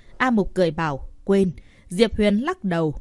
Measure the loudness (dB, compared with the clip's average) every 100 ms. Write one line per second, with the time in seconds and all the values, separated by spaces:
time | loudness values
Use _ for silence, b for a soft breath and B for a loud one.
0 | b b 0 0 0 0 0 0 -4 -4
1 | -10 -10 0 2 2 -2 b b b 0
2 | 0 2 2 2 -2 -4 -2 -2 -2 -4